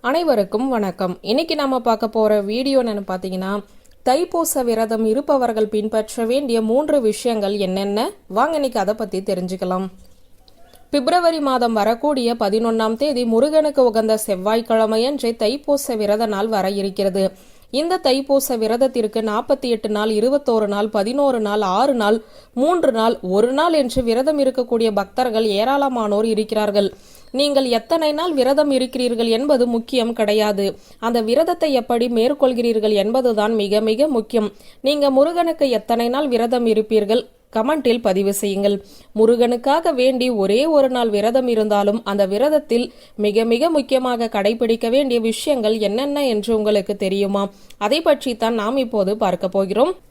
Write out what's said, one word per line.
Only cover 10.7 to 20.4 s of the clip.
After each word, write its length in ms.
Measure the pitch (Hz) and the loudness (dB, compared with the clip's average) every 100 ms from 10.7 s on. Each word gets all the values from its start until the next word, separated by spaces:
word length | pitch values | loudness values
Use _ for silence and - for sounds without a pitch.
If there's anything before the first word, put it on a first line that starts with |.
| - - | -20 -4
பிப்ரவரி 500 | 285 254 349 339 320 | -2 2 2 2 0
மாதம் 380 | 285 254 233 220 | -2 0 0 0
வரக்கூடிய 540 | 202 233 294 269 240 233 | 0 0 0 0 -2 0
பதினொன்னாம் 560 | 208 214 226 226 220 226 | 0 0 0 0 -2 0
தேதி 240 | 294 247 | -2 0
முருகனுக்கு 600 | 240 226 294 311 302 285 | 0 2 4 2 2 2
உகந்த 340 | 247 226 220 220 220 | 2 2 0 0 0
செவ்வாய்க்கிழமையன்றே 1040 | 185 196 226 233 220 220 220 247 294 233 233 | -2 0 -2 0 0 2 0 0 -2 -4 -2
தைப்பூச 520 | 214 277 - 285 277 226 | -2 -2 -2 -2 0 -4
விரத 320 | 208 214 226 | 0 0 0
நாள் 180 | 196 220 214 | -2 -2 0
வர 100 | 190 202 | -2 -2
இருக்கிறது. 420 | 196 190 196 190 190 - - - - | -4 -2 -2 0 -2 -4 -20 -20 -6
இந்த 300 | 254 330 370 | -4 -2 0
தைப்பூச 560 | 311 262 277 277 277 240 | 0 0 2 0 0 -2
விரதத்திற்கு 640 | 214 233 269 262 214 226 220 | -2 2 0 0 -2 -2 -2
நாற்பத்தி 380 | 214 - 285 247 226 | -4 -2 -2 0 -2
எட்டு 120 | 214 | -2
நாள், 220 | 208 220 | -2 0
இருபத்தோரு 600 | 214 240 285 | 0 2 0